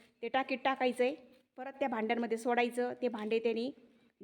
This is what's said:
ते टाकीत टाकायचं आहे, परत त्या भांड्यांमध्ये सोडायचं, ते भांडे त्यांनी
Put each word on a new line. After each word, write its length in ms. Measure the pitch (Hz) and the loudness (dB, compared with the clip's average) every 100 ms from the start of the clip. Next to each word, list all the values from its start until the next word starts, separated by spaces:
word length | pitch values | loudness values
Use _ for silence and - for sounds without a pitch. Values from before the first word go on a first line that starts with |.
| - _ | -20 _
ते 60 | 233 | -2
टाकीत 300 | 262 262 262 | 0 0 0
टाकायचं 400 | 269 254 254 233 | 0 2 0 2
आहे, 100 | 247 311 - - _ - | 0 0 -10 -20 _ -14
परत 160 | 254 | -14
त्या 160 | 269 269 | -4 -2
भांड्यांमध्ये 500 | 233 220 240 233 226 | 0 0 0 0 -2
सोडायचं, 540 | 240 240 240 240 247 247 | 2 2 2 0 -2 -2
ते 60 | 247 | -2
भांडे 300 | 220 214 226 | -2 0 0
त्यांनी 340 | 233 226 247 - - _ _ _ | 2 0 -2 -8 -18 _ _ _